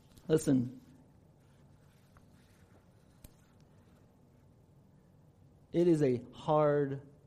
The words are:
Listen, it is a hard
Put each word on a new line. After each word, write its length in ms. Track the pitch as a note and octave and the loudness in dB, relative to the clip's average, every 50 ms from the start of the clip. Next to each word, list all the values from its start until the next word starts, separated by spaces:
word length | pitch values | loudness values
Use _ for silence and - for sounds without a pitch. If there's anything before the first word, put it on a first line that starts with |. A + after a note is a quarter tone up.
| _ - - - - - | _ -20 -20 -14 -6 -2
Listen, 440 | D#3 D#3+ - D#3 C3+ B2+ A#2+ B2 - - - - - - - _ _ _ _ _ _ _ _ _ _ _ - - - - _ - _ _ _ _ - - _ - - - - _ _ - - - - - _ _ - _ _ _ - - - - - _ _ _ _ _ - _ _ _ _ _ _ _ _ _ _ _ _ _ _ _ _ _ _ _ _ _ _ _ _ _ _ _ _ _ _ _ _ _ _ _ - - _ - _ _ | -2 0 2 2 0 0 0 -2 -8 -16 -20 -20 -20 -20 -20 _ _ _ _ _ _ _ _ _ _ _ -20 -20 -20 -20 _ -20 _ _ _ _ -20 -20 _ -20 -20 -20 -20 _ _ -20 -20 -20 -20 -20 _ _ -20 _ _ _ -20 -20 -20 -20 -20 _ _ _ _ _ -20 _ _ _ _ _ _ _ _ _ _ _ _ _ _ _ _ _ _ _ _ _ _ _ _ _ _ _ _ _ _ _ _ _ _ _ -20 -20 _ -20 _ _
it 160 | - E3+ F3 F3 | -2 0 2 2
is 140 | E3 D3+ | 2 2
a 180 | D3 C3 B2 A#2 - - | 2 0 0 -2 -4 -10
hard 680 | - - - E3 D#3 D3+ D3+ D3 D3 D3 C#3+ C3+ C3+ C3+ - - - - - | -20 -10 -4 0 0 2 2 2 2 0 -2 -4 -6 -10 -14 -18 -20 -20 -20